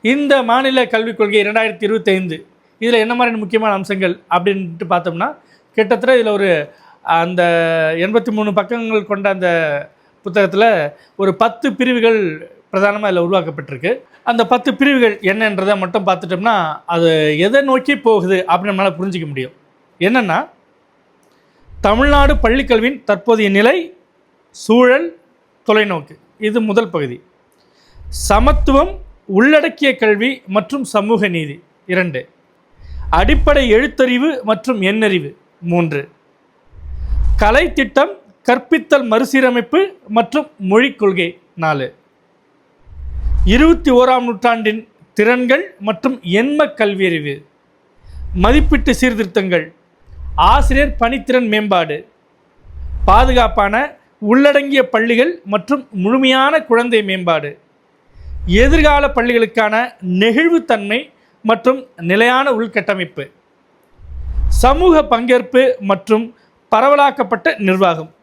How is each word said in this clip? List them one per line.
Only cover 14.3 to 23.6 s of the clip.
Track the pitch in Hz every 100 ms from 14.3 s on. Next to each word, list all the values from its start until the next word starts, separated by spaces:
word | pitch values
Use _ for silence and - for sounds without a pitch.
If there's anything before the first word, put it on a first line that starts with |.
| 233 208
பத்து | 247 254
பிரிவுகள் | 226 277 269 240 202
என்னன்றதை | 190 202 220 190 190 202
மட்டும் | 185 214 190
பார்த்துட்டோம்னா, | 180 185 180 214 214 160 147 -
அது | 170 165 160 151 151
எதை | 190 269
நோக்கி | 277 262 262 285
போகுது | 226 214 180 190 185
அப்படின்னு |
நம்மளால | 175 196 190 196 160
புரிஞ்சிக்க | 190 180 160
முடியும். | 135 127 _ _ _ _ _
என்னன்னா, | 185 254 208 165 311 _ _ _ _ _ _ _ _ _ _ _ _ -
தமிழ்நாடு | 202 220 277 285 277
பள்ளிக்கல்வியின் | 294 226 254 - 226 233 277
தற்போதைய | - 202 202 220 208
நிலை, | 196